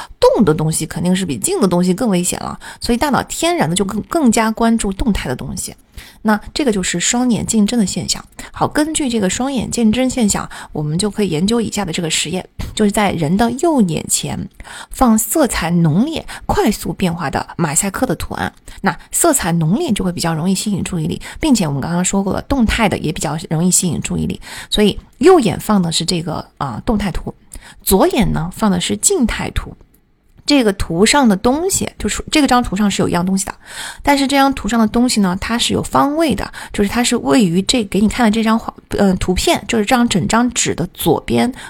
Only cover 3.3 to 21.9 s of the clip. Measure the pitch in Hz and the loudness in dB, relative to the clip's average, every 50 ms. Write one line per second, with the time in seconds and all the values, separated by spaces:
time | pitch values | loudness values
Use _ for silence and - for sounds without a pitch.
3.3 | - - 320 330 349 339 220 - 170 214 208 185 196 208 190 - - 339 302 240 | -4 -2 -2 0 0 0 0 0 0 0 -2 -2 -4 -6 -6 -4 -2 2 2 4
4.3 | 214 240 220 220 220 - 233 226 226 226 - 202 196 - - 240 190 - - - | 4 4 2 0 0 0 2 2 2 2 0 -2 -4 -2 0 0 0 0 -2 -4
5.3 | 127 127 - - - 185 - - - - _ _ _ - - - - - - 214 | -6 -6 -8 -8 -10 -10 -10 -12 -14 -18 _ _ _ -20 -20 -20 -16 -4 -2 0
6.3 | 208 202 - - - - 302 262 208 202 180 - - 175 175 - - 240 254 254 | 0 0 -2 -4 -6 -2 0 0 0 0 -2 -2 -4 -2 -2 -2 0 0 0 0
7.3 | 233 - - - - 220 208 202 - 240 208 180 - - 214 - - - - - | 0 0 -2 0 2 2 2 2 2 0 0 0 -2 -4 -4 -4 -4 -6 -8 -12
8.3 | _ - - - - - - - - 285 302 311 311 - 311 262 233 226 202 185 | _ -18 -18 -14 -4 -2 -2 0 0 0 -2 0 -2 -2 -2 -2 0 0 0 0
9.3 | - - 247 277 285 247 - - - - 240 214 214 240 262 262 247 262 233 202 | -2 -2 -4 -4 -2 -4 -4 -4 -2 2 2 2 2 2 0 0 0 0 0 0
10.3 | - 170 - - - - - - - - 151 147 151 170 170 214 202 - 214 190 | 0 -2 -4 -8 -12 -16 -14 -10 -6 -6 -4 -2 -2 0 -2 -2 0 -2 -2 0
11.3 | 165 147 175 202 233 240 220 - - - 202 175 160 - 175 156 156 - - 156 | 0 0 0 0 0 0 0 -2 -4 -4 -4 -4 -4 -4 -4 -2 -2 -4 -4 -4
12.3 | 170 185 - - _ - - - - - 214 202 202 226 208 190 - 175 165 139 | -6 -6 -8 -8 _ -10 -10 -6 -2 0 0 2 2 2 0 0 0 0 0 0
13.3 | 180 202 240 233 240 262 339 349 311 269 214 175 156 - - - - - - 143 | 2 2 2 0 0 0 0 2 2 2 2 2 0 -2 -4 -2 -4 -4 -2 -4
14.3 | - - - - - - - - - - - - - - 262 240 220 220 - - | -6 -8 -8 -10 -12 -16 -18 -18 -18 -18 -18 -14 -2 0 2 4 4 2 2 0
15.3 | - 339 302 226 - - - 160 170 175 170 160 139 180 240 311 330 - - - | 0 2 2 2 0 -2 -2 0 2 2 4 4 4 2 2 0 -2 -6 -8 -10
16.3 | - - - - - - 392 254 202 - - 202 160 - 202 175 165 165 175 135 | -12 -8 -4 -2 0 2 2 2 0 -2 -4 -8 -4 -2 -2 -2 -2 -2 -4 -4
17.3 | - - - - - - 170 - 147 165 - 196 190 - - 165 165 - - - | -4 -4 -6 -6 -4 -4 -4 -2 -2 -2 -4 -4 -4 -2 -2 -2 -2 -4 -6 -6
18.3 | - - - - - _ _ - - - - - - - - - - - - 339 | -6 -6 -6 -6 -8 _ _ -20 -14 -6 -4 -4 -4 -4 -8 -8 -2 0 2 2
19.3 | 294 - - 180 170 170 160 156 185 254 359 330 214 - 190 185 175 180 - 165 | 2 2 0 0 0 0 2 2 2 0 0 0 -2 -2 -2 -4 -4 -4 -4 -4
20.3 | 165 156 160 185 190 185 - 214 202 165 180 - - 170 156 165 - - - - | -2 -2 -2 0 -2 -2 -2 -4 -4 -4 -4 -4 -4 -4 -4 -4 -4 -6 -8 -12
21.3 | - - - 311 269 220 180 151 139 139 - 156 | -8 -4 0 2 2 2 2 0 -2 -4 -4 -2